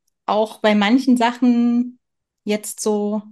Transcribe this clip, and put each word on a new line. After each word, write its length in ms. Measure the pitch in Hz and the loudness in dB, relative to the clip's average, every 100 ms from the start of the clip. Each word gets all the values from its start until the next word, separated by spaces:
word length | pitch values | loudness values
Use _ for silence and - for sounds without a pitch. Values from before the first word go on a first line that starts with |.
| _ _ - | _ _ -4
auch 340 | 202 214 - | -2 -4 -2
bei 140 | 214 208 | 0 2
manchen 400 | 202 262 262 240 | 2 2 2 2
Sachen 840 | 226 240 247 240 240 240 247 - _ _ _ _ | 2 0 0 2 2 0 -4 -8 _ _ _ _
jetzt 360 | - 208 208 - | -6 -6 -6 -8
so 400 | 220 208 208 214 208 | -4 -2 -4 -6 -10